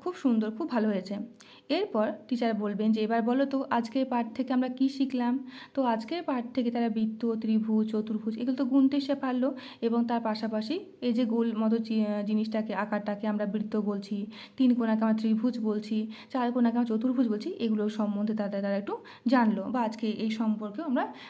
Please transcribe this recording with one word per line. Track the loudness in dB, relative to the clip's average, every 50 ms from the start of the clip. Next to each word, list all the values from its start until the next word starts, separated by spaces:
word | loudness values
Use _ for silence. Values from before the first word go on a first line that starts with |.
| -8
খুব | -8 -8
সুন্দর, | 0 2 2 4 4 2 0
খুব | -2 -4 -4 -2
ভালো | 0 2 2
হয়েছে।" | 2 2 0 -2 -4 -8 -8 -8 -10 -14 -20 -20 -20 -20 -20 _ -2
এরপর | 0 0 0 0 0 0 0 0 -2 -8 -6
টিচার | -6 -2 0 0 0 0
বলবেন | 0 -2 -2 -2 0 2 2
যে, | 2 2
"এবার | 2 0 0 0
বলো | 2 2 2 2 2
তো | 2 0 -2 0 0
আজকের | 0 0 0 0 -2 -2 0
পাঠ | 0 0 -2 -2 -2 -4
থেকে | -4 -2 0 2
আমরা | 0 0 0
কী | 0 0 0 0
শিখলাম?" | 2 0 -2 0 0 0 0 0 0 -2 -4 -8 -14 -16 -18 -6 -2
তো | 0 0
আজকের | 2 0 0 -2 -4 -6 -4 -2
পাঠ | -2 -2 -2 -4 -2 -2
থেকে | 0 0 0
তারা | 0 0 0 0
বৃত্ত, | 2 0 0 -2 -2 -2 -2 -2 0 0
ত্রিভুজ, | 0 2 2 2 2 4 2 2 2 2
চতুর্ভুজ | 0 -2 -2 -2 -4 -4 -2 -4 -4
এগুলো | -2 -2 -2 0
তো | 0 0
গুনতে | 4 6 6 6 6 4 2
সে | 0 0 -2
পারলো | -2 0 -2 0 0 0 0 -2 -4 -10 -16 -8 -4
এবং | -2 0 2 2 2
তার | 2 0 0
পাশাপাশি | 0 -2 -2 -2 -2 -2 -2 -2 -2 -2 -4 -6 -6 -10 -10 -4
এই | -2 0 2
যে | 2 2
গোল | 2 2 2 2 0 0
মতো | 2 2 2 2
চি-, | 2 0 0 0 0 2
আহ, | 2 0 -2 0
জিনিসটাকে, | 0 0 0 0 0 -2 -2 -2 -2 -2
আকারটাকে | -2 -2 -2 -2 -2 -2 -4 -4 -2 -2
আমরা | -2 0 0 -2
বৃত্ত | -2 -2 -4 -2 -2 -2
বলছি, | -2 0 -2 -2 -4 -4 -6 -6 -6 -6 -8 -10 -16 -18 -14 0
তিন | 4 4 4 6
কোণাকে | 4 4 2 2 2 4
আমরা | 2 2
ত্রিভুজ | 2 2 2 2 2 2 0 0 0
বলছি, | -2 -2 -2 -2 -2 -2 -2 -2 -2 -4 -8 -14 -12 -6
চার | -2 -2 0 0
কোণাকে | 2 4 4 4 4
আমরা | 2 2
চতুর্ভুজ | 2 0 0 2 2 2 2 2
বলছি, | 2 0 -2 -2 -6
এগুলো | -4 -2 0 0 2 2 0 0
সম্বন্ধে | 0 0 -2 -2 0 -2 -2 -2 0
তারা, | -2 -2 -2 -2 -2
তারা | -2 -2 -2
একটু | -2 -2 -4 -6 -8 -8 -16 -20 -4 0
জানলো | 4 4 6 6 4 4 2 -2
বা | -2 -2 0
আজকে | 0 -2 -2 -2 -4
এই | -4 -2 -2 -2 -2
সম্পর্কেও | -2 0 0 0 0 -2 -4 -8 -6 -6 -4
আমরা | 0 0 0 0 -2 -6 -14 -18